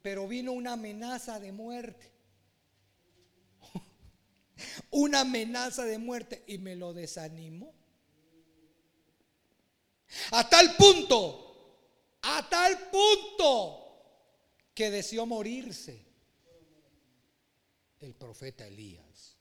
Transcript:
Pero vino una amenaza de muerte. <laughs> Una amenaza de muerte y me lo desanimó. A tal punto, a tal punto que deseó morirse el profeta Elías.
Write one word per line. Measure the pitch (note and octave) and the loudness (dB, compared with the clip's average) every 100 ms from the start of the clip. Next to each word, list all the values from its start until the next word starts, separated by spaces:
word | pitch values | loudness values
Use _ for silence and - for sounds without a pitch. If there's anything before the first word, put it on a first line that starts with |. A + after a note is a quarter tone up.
Pero | G3+ G3 G3 | -10 -10 -8
vino | B3 B3+ | -8 -8
una | B3 B3 | -8 -8
amenaza | A#3+ G#3+ G#3 A#3 B3+ B3 A3 | -10 -12 -12 -12 -12 -12 -14
de | G3 | -14
muerte. | G3 A3+ A#3+ A#3 - - _ _ _ _ _ _ _ _ _ _ _ _ _ _ _ - | -14 -14 -12 -14 -18 -20 _ _ _ _ _ _ _ _ _ _ _ _ _ _ _ -20
<laughs> | - - _ - _ _ _ _ - - - - | -20 -20 _ -20 _ _ _ _ -20 -18 -18 -4
Una | C#4+ C#4+ C#4 | 0 2 2
amenaza | C4 B3 A3 B3 B3 - A#3+ | 0 -4 -4 -6 -6 -6 -6
de | A3 | -6
muerte | A#3 A#3+ A#3+ G#3+ - | -8 -10 -10 -16 -14
y | G3+ | -12
me | F#3+ F3+ | -12 -12
lo | F3 | -12
desanimó. | F3 D#3+ - D#3 E3 D#3+ E3 C#4+ _ _ _ _ _ _ D#4+ _ D#3+ D#3+ _ _ _ _ _ _ _ _ _ _ _ _ _ _ - - | -12 -12 -12 -14 -14 -16 -18 -20 _ _ _ _ _ _ _ _ _ _ _ _ _ _ _ _ _ _ _ _ _ _ _ _ -14 -2
A | A3+ A#3 | 0 8
tal | E4+ F4 - | 10 8 10
punto, | G4+ F4 - A#3+ E3+ C3 - - - _ _ _ _ _ | 10 10 2 0 0 -8 -20 -20 -20 _ _ _ _ _
a | - D4+ - | -6 -4 0
tal | F4 F4+ F#4 F#4 | 4 4 2 -2
punto | G4 G#4 G#4 G#4 - D#4 A#3+ F3 D3+ - - _ _ _ _ _ _ _ | 4 4 4 0 2 2 2 -2 -12 -20 -20 _ _ _ _ _ _ _
que | - G#3+ | -4 -4
deseó | G3+ F#3+ A3 A#3 | -2 -6 -6 -4
morirse | A3+ G#3+ B3+ C4 E3 - A2+ _ _ _ _ _ - _ D#4 _ _ _ _ _ _ _ _ _ _ _ _ | -6 -6 -8 -12 -16 -16 -20 _ _ _ _ _ -20 _ _ _ _ _ _ _ _ _ _ _ _ _ _
el | C#3+ | -20
profeta | A#2 B2 G#2+ C3 B2+ G#2 | -20 -20 -16 -16 -16 -20
Elías. | G2+ G#2 E2 D2+ - - _ | -20 -20 -20 _ -20 -20 _